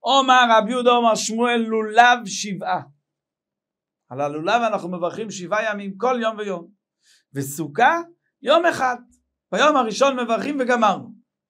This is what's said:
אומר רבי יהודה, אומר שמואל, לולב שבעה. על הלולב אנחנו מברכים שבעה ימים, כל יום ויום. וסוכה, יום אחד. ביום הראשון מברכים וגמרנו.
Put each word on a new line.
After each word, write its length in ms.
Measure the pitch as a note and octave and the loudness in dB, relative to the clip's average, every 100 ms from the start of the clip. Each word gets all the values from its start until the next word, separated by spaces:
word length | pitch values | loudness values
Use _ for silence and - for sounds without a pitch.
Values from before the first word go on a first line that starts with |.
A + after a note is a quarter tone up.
אומר 420 | - C4+ C4 B3+ B3 | 2 2 4 4 6
רבי 220 | A3+ G#3 | 4 2
יהודה, 200 | B3 B3 | 0 2
אומר 240 | A#3+ A#3 G#3+ | 4 2 0
שמואל, 420 | - A3 A#3+ A#3+ | -2 -2 0 0
לולב 640 | A3+ A3 A3 G#3+ A#3+ B3 G3+ | -2 -2 0 6 6 6 -2
שבעה. 560 | G3 G#3 F3+ F3+ F3+ B2 _ _ _ _ _ _ _ _ _ _ _ _ | -10 -8 -8 -4 -6 -6 _ _ _ _ _ _ _ _ _ _ _ _
על 120 | B2+ | -6
הלולב 400 | D3 D3+ E3 A3+ | -6 -4 -2 0
אנחנו 280 | A#3 G3+ F3 | 0 -2 -6
מברכים 420 | F3+ E3+ D#3+ A3 | -6 -6 -6 -12
שבעה 400 | F#3+ F3 G#3 A3+ | -10 -6 -4 -2
ימים, 260 | G#3 G3+ F#3+ | -6 -10 -6
כל 220 | A#3+ B3+ | -2 -2
יום 160 | A3+ G#3+ | -4 -6
ויום. 300 | G#3 F#3 - _ _ _ _ _ _ | -8 -8 -12 _ _ _ _ _ _
וסוכה, 680 | C#3 C#3 C#3 D3+ D3 B3 E4+ E4+ _ _ _ | -10 -10 -8 -10 2 2 2 -4 _ _ _
יום 240 | - D#4 F4 | 0 2 2
אחד. 320 | - C4 B3 - _ _ _ _ | 0 -4 -4 -12 _ _ _ _
ביום 240 | F#3 C#4 D4 | 0 2 2
הראשון 440 | A3+ G3+ C#4 B3+ | 0 2 0 2
מברכים 380 | A#3+ A3+ G3 D4 | -2 -2 -2 -4
וגמרנו. 540 | B3 B3 G#3+ E3+ B2 - _ _ _ | -2 2 2 0 -8 -20 _ _ _